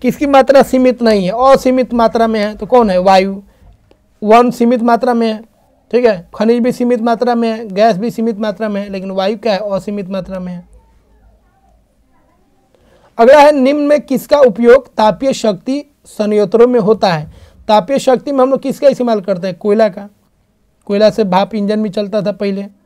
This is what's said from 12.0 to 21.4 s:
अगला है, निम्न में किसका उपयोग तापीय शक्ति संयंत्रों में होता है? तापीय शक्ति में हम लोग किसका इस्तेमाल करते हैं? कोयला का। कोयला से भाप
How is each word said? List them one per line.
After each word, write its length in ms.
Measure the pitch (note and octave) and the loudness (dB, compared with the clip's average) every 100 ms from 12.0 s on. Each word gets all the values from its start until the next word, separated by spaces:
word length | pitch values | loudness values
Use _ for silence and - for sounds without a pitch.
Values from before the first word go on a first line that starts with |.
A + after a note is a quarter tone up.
| _ _ _ _ _ _ _ _ _ _ _ - | _ _ _ _ _ _ _ _ _ _ _ 2
अगला 220 | A#3 D4 | 4 6
है, 120 | C#4+ | 6
निम्न 300 | D4 B3+ D4 | 4 2 0
में 200 | D4 D4 | 0 0
किसका 380 | - C4 - D4 | -2 -6 0 2
उपयोग 480 | B3+ A3+ A#3+ B3+ - | 2 4 4 4 2
तापीय 460 | - G#3+ - C4+ | -2 0 0 -4
शक्ति 500 | B3 A3+ F#3 - C#4+ C#4+ _ _ | -2 -4 -4 -6 -8 -8 _ _
संयंत्रों 600 | - G#3 G#3+ G3+ A3+ A#3+ | -6 -2 0 2 2 2
में 120 | B3 | 2
होता 340 | G3+ G#3+ G3+ | 0 0 0
है? 180 | D#3 D#3 - - _ - | -2 -6 -18 -20 _ 0
तापीय 320 | G#3+ G3+ C#4 | 0 0 -2
शक्ति 320 | C4 B3 D4 | 0 0 0
में 80 | C4+ | -2
हम 120 | C4 | 0
लोग 100 | C4+ | 0
किसका 260 | C4+ - C#4+ | -4 0 0
इस्तेमाल 340 | B3 A#3+ G#3+ | 2 0 -2
करते 260 | F#3 F#3 F#3 | -4 -6 -6
हैं? 100 | F3+ | -6
कोयला 300 | G#3 G#3+ G#3+ | -2 0 0
का। 180 | G3+ G3+ _ _ _ _ _ _ _ - | -2 -18 _ _ _ _ _ _ _ -6
कोयला 220 | G3+ G#3+ | 2 2
से 140 | - | 2
भाप 320 | G3+ F3+ | 0 0